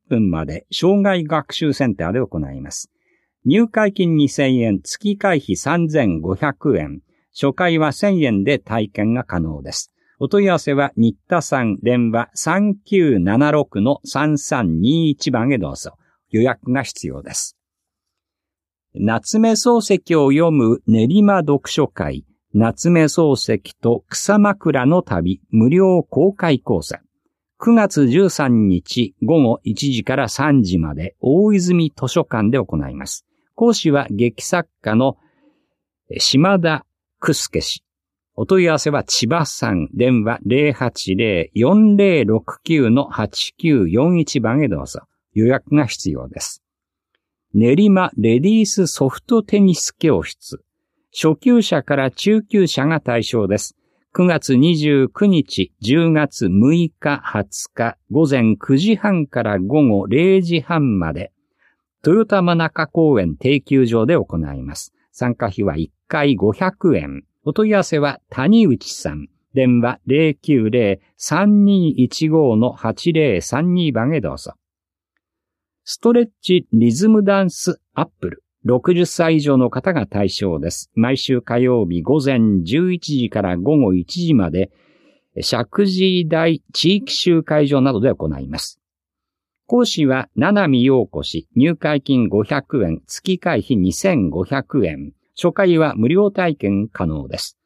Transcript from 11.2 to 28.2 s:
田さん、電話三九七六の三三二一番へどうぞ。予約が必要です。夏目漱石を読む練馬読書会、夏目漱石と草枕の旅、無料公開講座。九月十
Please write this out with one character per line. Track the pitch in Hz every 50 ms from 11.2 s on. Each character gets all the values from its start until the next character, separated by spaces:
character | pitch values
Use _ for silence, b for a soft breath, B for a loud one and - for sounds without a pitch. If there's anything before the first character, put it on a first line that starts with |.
| _
田 | - 180 165
さ | - - 147 131 120
ん、 | 110 98 - -
電 | 120 123 123 120 113
話 | 110 117 151 _ -
三 | - - 165 170 196 208 208 196 - _
九 | - 202 190 170 147 120 95
七 | 85 98 107 123 147 151
六 | 151 151 139 - - 101
の | 101 131 143 - _
三 | - - 139 151 151 151
三 | 143 - - 147 127 110 85 82 80
二 | 95 123 156 165 165 151
一 | 139 - - 151
番 | 123 113 117 135
へ | 139
ど | 113 85 69
う | 67
ぞ。 | - - - - _ _ _ _ _ _ -
予 | - 107 117
約 | 127 117 _ - 120
が | 127 135 127
必 | - - - - 78
要 | 65 71 -
で | - -
す。 | - - - _ _ _ _ _ _ _ _ _ _ _ _ _ _ _ _ _ _ _ _ _ _ _ _ _ _ _ _ _
夏 | - 101 107 113 117 - - - 220
目 | 226 226 220
漱 | 214 - 247 240 233
石 | 202 - 202 175 _ - 170
を | 156 143 135 139
読 | 151 170 170 156
む | 143 117 110 120 - -
練 | 110 113 110 113 127 180 208 208
馬 | 202 196 185
読 | 156 147 143 135 - -
書 | - 160 143 -
会、 | _ - 82 73 67 69 - _ _ _ _ _ -
夏 | 104 113 113 110 - - 170
目 | 175 165 156
漱 | 147 - 175 165 147 131
石 | - - - 113 95 _ - - _
と | - 113 120 - _ -
草 | - - - - 202 208
枕 | 202 208 196 202 - 165 131 131 123
の | 139 170 180
旅、 | - - 98 85 82 90 95 - _ -
無 | - 110 110 127
料 | 160 185 190 190 180 170 -
公 | _ - 131 165 196 196
開 | - 185 165 139 123
講 | - - 101 82 -
座。 | - - - _ _ _ _ _ _ _ _ _ _ _
九 | - - 233 233
月 | 226 208 196 - 147 143
十 | 120 123 180